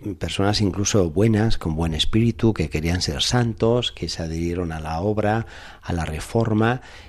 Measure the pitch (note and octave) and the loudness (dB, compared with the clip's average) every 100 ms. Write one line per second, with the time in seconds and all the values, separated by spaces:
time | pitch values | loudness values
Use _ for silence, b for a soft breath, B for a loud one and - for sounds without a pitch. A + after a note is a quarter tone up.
0 | G#2+ F#2 E2 - G2 G#2 G#2 F2+ G2+ G#2+ | -10 -8 -6 0 0 2 0 0 2 2
1 | F2 D#2 A2+ G#2+ A2 - E2+ D#2 E2 D#2+ | 2 4 4 4 4 2 2 0 0 0
2 | - A2 A#2 A2 A2+ G2+ D#2+ D#2 E2 F2+ | 2 4 2 2 2 2 -2 -2 0 0
3 | F2 D2+ - B2 A#2+ G#2 A2 B2 A#2 - | -2 -2 0 0 0 0 2 2 0 -6
4 | E2 - E2 D#2+ E2+ F2 F2 D#2+ D#2 E2 | -8 -6 -6 -2 -2 -2 -4 -6 -6 -2
5 | G2+ G#2+ G#2 A2 A2+ B B B - F2 | -2 0 0 0 -2 B B B -6 -4
6 | D#2 D#2 - A#2 A2+ G#2+ A2+ B2+ B B | -4 -6 -2 0 2 2 2 0 B B